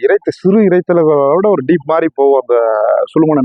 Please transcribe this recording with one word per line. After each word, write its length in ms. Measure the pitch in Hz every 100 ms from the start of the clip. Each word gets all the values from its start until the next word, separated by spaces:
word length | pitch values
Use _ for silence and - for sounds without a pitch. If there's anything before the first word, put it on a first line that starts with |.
| 131
இறைத்த-, 300 | 202 - -
சிறு 200 | 185 214 202
இறைத்தலங்களோட 760 | 180 - 175 156 143 139 165 208 196
ஒரு 80 | 135
டீப் 220 | 170 147
மாதிரி 180 | 165 160 -
போகும் 220 | 139 135
அந்த 120 | 123 120 113 107 110 - -
சுழுமுனை 320 | 156 156 147